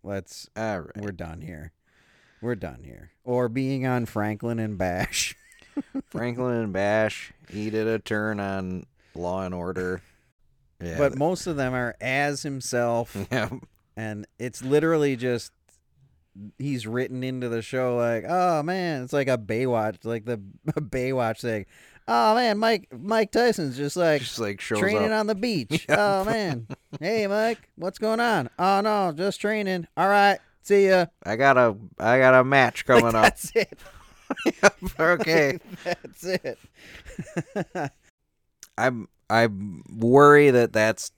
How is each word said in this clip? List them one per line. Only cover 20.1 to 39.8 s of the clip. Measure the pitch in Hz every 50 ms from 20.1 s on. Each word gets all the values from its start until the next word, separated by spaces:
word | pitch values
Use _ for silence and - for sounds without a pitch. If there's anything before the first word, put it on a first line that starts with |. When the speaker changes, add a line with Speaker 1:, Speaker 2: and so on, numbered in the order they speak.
| 117 117 107
Speaker 1:
the | 120 120 107 98 95 -
<laughs> | - _ 156
Baywatch | 156 - 156 104 - 131 127 131 131 127 120 113 110 -
thing. | - 120 113 107 95 _ _ - - - _ - _
"Oh, | - 233 233 233 220 220
man, | 226 240 233 208 208
Mike, | 220 226 233 190 - _ -
Mike | 117 170 202 220 220 220 190 -
Tyson's | 220 240 247 220 - 165 139 123
just, | 131 143 143 -
like, | 180 175 165 151 143 123
Speaker 2:
Just, | 117 - -
like, | 117 101 101 98
shows | - - 117 104
Speaker 1:
training | 180 196 214 - 208 220 220
Speaker 2:
up. | 214
Speaker 1:
on | 214
the | 208 220
beach. | 190 208 247 220 165 120 - 151 160 -
Speaker 2:
<laughs> | -
Yeah. | 147 180 208 208 196 190
Speaker 1:
Oh, | 190
man. | 214 233 226 208 180 139 120 113 - - _ _ _ - 180
Hey, | 151 185 226 226 208
Mike, | 196 196 208 220 226 233 - _ _ _
what's | - 165 185 185 -
going | 214 214 220 226
on?" | 240 240 220 180 127 120 _ -
"Oh, | 175 190 196 196 202
no, | 220 214 208 196 180 151
just | 147 185 202 185 -
training. | - 208 220 214 208 190 185 180 165 - _
All | - 170 190
right, | 202 302 302 302 - - _ _ _ _ _
see | - 202 202 196 190
ya." | 190 185 175 160 _ _ -
Speaker 2:
"I | - 107
got | 113 135 139 135
a, | 127 123 117 101 101 110 - _ _
I | - 113 120 131
got | 131 131 131
a | 127 127
match | 131 139 139 131 120 - - -
Speaker 1:
<laughs> | -
Like, | 127 120
Speaker 2:
coming | 113 117 113
up." | 113 110
Speaker 1:
that's | 107 - - - - -
it. | 226 196 - - _ -
Speaker 2:
<laughs> | - - - - - - _ _ _ 277 - - - - - -
Yep, | 202 - _ - 185 - -
okay. | 160 160 190 - 175 160 160 165 147 139 135 180 _ -
Speaker 1:
<laughs> | 185 - -
That's | 175 175 - - - 101 - -
it. | 175 180 185 - - 113 _ _ - _ _ - - - - - - - - - - - - - - 539
<laughs> | 427 - _ _ 185 151 135 _ _ _ _ _ _ _ _ _ _ _ _ _ _ - _ _ -
Speaker 2:
I'm, | 110 131 123 117 104 - _ _ _ _
I | 107 113 117 113 104 95 101 104 90 -